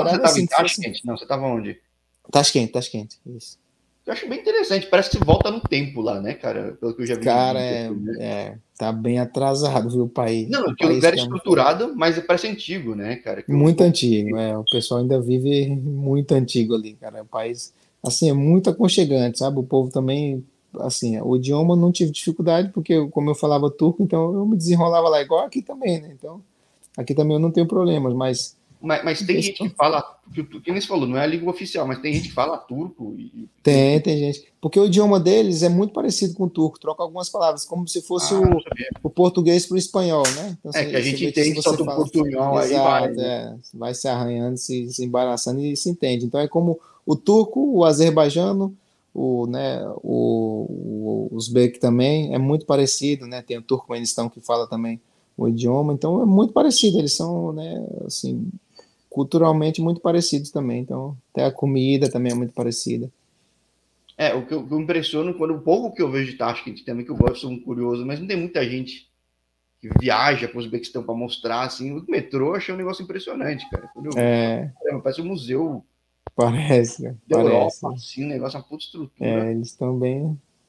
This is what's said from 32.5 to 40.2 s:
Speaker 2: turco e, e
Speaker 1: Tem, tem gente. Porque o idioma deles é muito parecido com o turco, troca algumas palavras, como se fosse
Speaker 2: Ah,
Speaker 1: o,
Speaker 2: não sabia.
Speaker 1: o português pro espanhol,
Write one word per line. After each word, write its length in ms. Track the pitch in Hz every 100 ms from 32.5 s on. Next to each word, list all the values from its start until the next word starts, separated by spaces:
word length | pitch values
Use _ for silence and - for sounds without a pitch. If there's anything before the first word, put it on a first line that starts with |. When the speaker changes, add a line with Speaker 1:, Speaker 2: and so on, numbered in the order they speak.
| 160
Speaker 2:
turco 560 | - 127 180 - 110 107
e, 60 | -
e 220 | 113 113 _
Speaker 1:
Tem, 380 | - 139 135 151
tem 180 | 165 151
gente. 260 | 143 143 - _
Porque 200 | 156 196
o 60 | 202
idioma 340 | 185 208 196
deles 420 | 170 214 208 165
é 60 | 175
muito 240 | 175 208
parecido 420 | - 269 - 196
com 100 | 180 180
o 40 |
turco, 300 | 160 156 -
troca 200 | 147 156
algumas 280 | 170 175 180
palavras, 360 | 208 165 151
como 220 | - 170 170
se 160 | 175
fosse 320 | - 180 -
Speaker 2:
Ah, 40 | 196
Speaker 1:
o, 40 | 185
Speaker 2:
não 100 | 170
sabia. 280 | - - 127 -
Speaker 1:
o 80 | 151
português 560 | - 180 180 165 175 175
pro 100 | 185
espanhol, 480 | 180 196 180 156